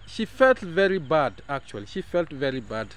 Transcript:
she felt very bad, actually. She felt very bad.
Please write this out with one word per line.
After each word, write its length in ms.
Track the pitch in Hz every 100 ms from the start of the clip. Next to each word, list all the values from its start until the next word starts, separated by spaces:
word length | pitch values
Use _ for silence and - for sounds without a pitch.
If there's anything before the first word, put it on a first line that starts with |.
| -
she 200 | - 220
felt 340 | - 262 247
very 400 | 185 165 196 190
bad, 420 | 131 156 131 92 -
actually. 380 | 139 - 107 101
She 160 | 196
felt 280 | - 175 165
very 300 | 139 139 127
bad. 300 | 104 110 110